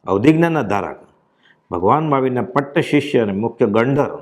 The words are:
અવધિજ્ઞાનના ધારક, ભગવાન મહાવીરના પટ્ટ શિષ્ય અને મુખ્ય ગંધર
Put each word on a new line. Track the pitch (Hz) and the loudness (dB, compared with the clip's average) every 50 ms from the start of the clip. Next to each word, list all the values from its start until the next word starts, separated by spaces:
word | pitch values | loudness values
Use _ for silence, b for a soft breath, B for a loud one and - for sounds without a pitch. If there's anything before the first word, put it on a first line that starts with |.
| _ | _
અવધિજ્ઞાનના | 87 92 98 110 151 160 160 170 170 160 151 120 95 | -2 -2 2 4 4 4 4 2 2 0 -2 -2 -2
ધારક, | 101 101 90 76 69 - - _ _ _ _ _ b b b b b b b _ | -2 -2 -4 -6 -10 -14 -20 _ _ _ _ _ b b b b b b b _
ભગવાન | 90 87 90 101 127 151 160 156 | -6 -2 2 2 2 2 2 0
મહાવીરના | 143 135 131 131 127 123 110 - - | 0 0 0 0 -2 -2 -4 -2 -2
પટ્ટ | 143 143 - - 170 | -2 -2 0 -2 -2
શિષ્ય | 143 - 151 147 143 - - 123 | -2 2 0 0 0 2 0 0
અને | 113 101 95 | 0 0 -2
મુખ્ય | 98 110 110 - - 127 | -4 -4 -4 0 0 0
ગંધર | 107 101 113 117 135 139 147 135 107 - - | 2 2 2 2 2 2 0 0 -2 -4 -10